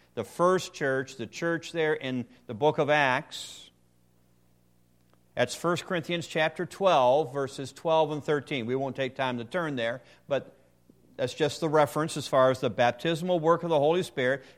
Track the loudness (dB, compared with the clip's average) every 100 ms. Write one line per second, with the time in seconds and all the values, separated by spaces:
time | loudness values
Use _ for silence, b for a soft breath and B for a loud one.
0 | b -10 -8 2 2 2 -2 -4 -2 0
1 | -4 -8 -10 -4 -4 -4 -4 -2 0 0
2 | -2 -4 -6 b b 0 0 2 2 4
3 | 4 2 -2 -14 -16 -18 -20 _ _ _
4 | _ _ _ _ _ _ _ _ _ _
5 | _ _ _ -2 -2 0 -2 -2 -4 -6
6 | -4 -6 -4 -2 -2 -2 -8 0 4 6
7 | 6 4 0 -4 -6 -6 -12 -6 0 2
8 | 2 -2 -2 -2 -2 -6 -2 -4 -4 -4
9 | -6 -2 -4 -4 -4 -4 -4 -2 -4 -4
10 | -10 b -4 -4 -4 -20 _ _ _ _
11 | _ -6 -6 0 -2 0 0 4 2 2
12 | -4 -4 0 4 4 4 -2 2 2 2
13 | -2 -2 0 0 2 2 2 2 4 2
14 | -2 -2 0 -2 B